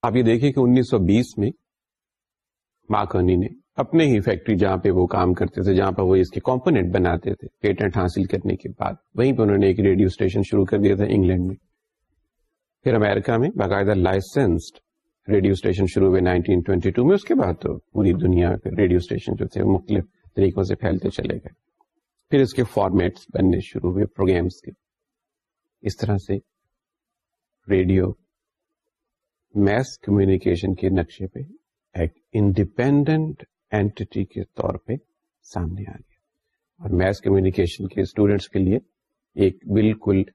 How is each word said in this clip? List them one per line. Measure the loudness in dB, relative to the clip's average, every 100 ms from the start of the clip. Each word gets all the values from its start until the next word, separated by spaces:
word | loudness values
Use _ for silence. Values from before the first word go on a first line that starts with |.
آپ | 0 2
یہ |
دیکھیں | 2 2 2
کہ | 2
انیس | 4 4 4
سو | 2
بیس | 4 2 2 -2
میں | -4 -4 _ _ _ _ _ _ _ _ _ _ _ _ _
مارکونی | -2 0 0 2 2
نے | 0 -6 _ -6
اپنے | 0 2
ہی | 4 2
فیکٹری | 0 -2 -2 0
جہاں | 2 0
پہ | 2
وہ | 2 2
کام | 2 0
کرتے | 0 -2 -2
تھے، | 0
جہاں | 2 0
پہ | 0
وہ | 2 2
اس | 2
کے | -2
کمپوننٹ | -2 -2 2 2 2
بناتے | 0 0 0 -4
تھے، | -8 -12 _
پیٹنٹ | -2 0 -2 -2
حاصل | -2 -2
کرنے | -2 -2 -4 -6
کے | -8
بعد | -6 -8 -8 _
وہیں | -2 -2
پہ | 2
انہوں | 2 4
نے | 2
ایک | 2
ریڈیو | 2 2 2
اسٹیشن | 0 -2 -2
شروع | -2 0
کر | 0 2
دیا | 2 2
تھا |
انگلینڈ | 0 2 2 0
میں۔ | -2 -8 _ _ _ _ _ _ _ _ _ _ _ _
پھر | -2
امریکہ | 2 2 0 -2 0
میں | -2 -2
باقاعدہ | -2 0 0
لائسنسڈ | 0 0 0 -2 -2 0 0 -4 -20 _ _ _ _ -2
ریڈیو | 2 2
اسٹیشن | 0 -2 0 0
شروع | 2 2
ہوئے | 4
نائنٹین | 2 0 0 -2
ٹوئنٹی | 0 -2 0
ٹو | 0
میں۔ | 2
اس | 0
کے | 0
بعد | -2 0
تو | -2 -6 -8
پوری | _ -2 0
دنیا | 2 2 2 2
میں | -2
پھر | -6 0
ریڈیو | 2 2
اسٹیشن | 0 -8 -6
جو | -6 -6
تھے | -4
وہ | 0
مختلف | 0 0 -4 -4 _ _ -2
طریقوں | 0 0
سے | -4
پھیلتے | -2 -2 -2 -4
چلے | -6 -6
گئے۔ | -8 -10 -20 _ _ _ _ _ _ _
پھر | 2
اس | 2
کے | 0
فارمیٹس | -2 -2 0 0 0 -4 -10
بننے | -2 0 0
شروع | -4 -6 -4
ہوئے | -2 -4
پروگرامز | -2 0 0 -2 -6
کے۔ | -20 -20 _ _ _ _ _ _ _ _ _ _
اس | -10 -6
طرح | -4 -4
سے | -4 -8 _ _ _ _ _ _ _ _ _ _ _ _ -2
ریڈیو | 0 2 0 0 -6 _ _ _ _ _ _ _ _ _ _ _ _ _
میس | 0 2 2 -4 -10
کمیونیکیشن | -2 2 2 2 0 -2 -2
کے | -4 -2
نقشے | -2 -4 -8 -14
پہ | -12 -16 -18 _ _ _
ایک | -6 -6 _ _
انڈیپینڈنٹ | -2 0 0 -2 -2 0 0 2 0 -2 -10 -18 _ _
اینٹیٹی | -2 -2 -4 -10 -8
کے | -8 -8
طور | -12 -8 -6
پہ | -6 -8 -12 _ _ _ _ _
سامنے | -8 -8 -8 -14
آ |
گیا | -16 _ _ _ _ _ _ _ _
اور | -6
میس | -2 0 -2
کمیونیکیشن | 0 2 0 0 -4 -4 -10
کے | -6
اسٹوڈنٹس | -6 0 0 0 -2
کے | -2
لیے | 0 0 _ _ _ _ _
ایک | 0 0 0 -4
بالکل | 0 2 0 0 0 0